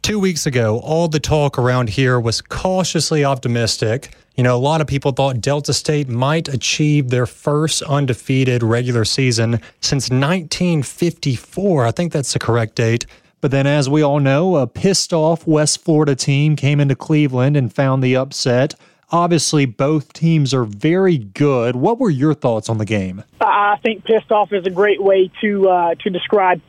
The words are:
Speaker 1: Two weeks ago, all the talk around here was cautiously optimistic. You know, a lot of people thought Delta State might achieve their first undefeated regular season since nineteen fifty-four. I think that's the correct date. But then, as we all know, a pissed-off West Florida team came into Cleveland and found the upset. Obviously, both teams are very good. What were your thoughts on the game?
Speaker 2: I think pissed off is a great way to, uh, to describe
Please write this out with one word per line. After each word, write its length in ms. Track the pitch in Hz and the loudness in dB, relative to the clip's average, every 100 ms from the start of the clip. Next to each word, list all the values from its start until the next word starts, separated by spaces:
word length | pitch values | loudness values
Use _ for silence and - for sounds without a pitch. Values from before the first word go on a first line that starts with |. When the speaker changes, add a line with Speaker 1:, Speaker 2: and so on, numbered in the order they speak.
Speaker 1:
Two 180 | - 214 | -2 -2
weeks 280 | 190 170 160 | -2 -2 -2
ago, 340 | 123 113 110 | 0 0 -2
all 260 | 127 160 170 | -2 -2 0
the 140 | 151 | -2
talk 360 | - 151 143 - | 0 0 0 0
around 340 | 123 127 120 | 0 0 -2
here 280 | 101 131 123 | 0 0 2
was 220 | 117 107 | 0 -4
cautiously 840 | - - 190 185 175 170 - 156 | -6 -6 -2 -2 -2 -2 0 0
optimistic. 920 | 139 135 120 120 113 - 113 120 - - _ | 0 0 -2 -2 -2 -2 -2 -2 -6 -20 _
You 80 | - | -2
know, 140 | 127 123 | 0 2
a 20 | |
lot 220 | 135 160 | 0 0
of 80 | 151 | -2
people 240 | 139 143 | -2 -2
thought 280 | 123 139 123 | 0 -2 -2
Delta 320 | 117 147 143 | -2 -2 -2
State 360 | 131 - 151 139 | -4 -2 -2 -2
might 400 | 120 135 160 160 | -2 0 0 -2
achieve 640 | 135 - - 151 147 131 | -6 -4 0 2 2 2
their 140 | 123 | 0
first 580 | 123 - - 147 156 - | -2 -4 -2 0 0 -4
undefeated 840 | - 143 139 117 - 131 131 123 | -2 -2 0 -4 -2 0 2 0
regular 400 | 113 117 123 120 | 0 0 0 0
season 560 | 107 - 156 113 113 117 - _ | 0 0 0 2 0 -2 -6 _
since 300 | - 143 120 | -4 -2 0
nineteen 720 | 127 143 185 156 - 180 160 | 0 0 -2 -4 -4 0 0
fifty-four. 1040 | 131 - 170 160 143 120 - - 196 160 117 | -4 -2 -4 -2 -4 -4 -6 -4 0 2 0
I 60 | |
think 200 | - 175 | 0 -2
that's 200 | 156 135 | -4 -4
the 80 | - | -4
correct 340 | - 117 113 | -2 -2 -2
date. 320 | - 117 117 - - _ _ | -2 0 0 -4 -16 _ _
But 120 | 127 | -2
then, 160 | 135 139 | 0 2
as 200 | 147 131 | 0 2
we 140 | 151 | 2
all 160 | 147 147 | 2 2
know, 380 | 135 139 185 170 | 2 2 2 0
a 100 | 123 | 0
pissed-off 800 | - 196 185 - 170 156 165 - | -2 0 0 0 0 2 0 0
West 380 | 151 151 - | 2 2 -2
Florida 320 | - 151 151 135 | 0 2 2 0
team 400 | - 139 151 151 | 0 2 2 2
came 240 | 135 147 | 0 2
into 160 | 143 135 | 2 0
Cleveland 600 | - 151 147 127 131 147 | 0 2 2 2 2 2
and 160 | 120 | 0
found 300 | - 135 131 | 0 0 2
the 140 | 127 127 | 2 0
upset. 580 | 135 - 139 123 135 - _ _ _ | -2 -4 0 2 0 -4 _ _ _
Obviously, 560 | 170 170 170 - 156 139 | 0 2 2 2 0 0
both 460 | 107 139 156 - | 0 0 0 -4
teams 380 | - 165 160 139 | -2 2 2 2
are 120 | 131 | 0
very 540 | 113 101 156 180 190 160 | -2 -2 0 2 2 0
good. 580 | 101 95 143 131 117 123 | -4 0 2 2 0 0
What 240 | 160 233 | 0 0
were 100 | 254 | 0
your 240 | 135 151 | 0 0
thoughts 340 | 147 131 113 107 | 0 -2 -2 -2
on 100 | 110 | -4
the 80 | 104 | -2
game? 360 | 107 92 92 - _ | -2 -4 -8 -16 _
Speaker 2:
I 380 | 226 - 202 208 | 0 2 2 0
think 180 | 233 220 | -2 -6
pissed 300 | - 220 - | 0 0 2
off 200 | 214 202 | 0 0
is 140 | 202 180 | -2 -4
a 40 | |
great 300 | 180 208 196 | 0 0 2
way 300 | 196 190 185 - | 2 4 2 0
to, 260 | 214 202 190 | -2 2 2
uh, 260 | 180 175 | 2 0
to 160 | 170 214 | -2 -4
describe 500 | 180 - 208 185 180 | -4 0 2 2 0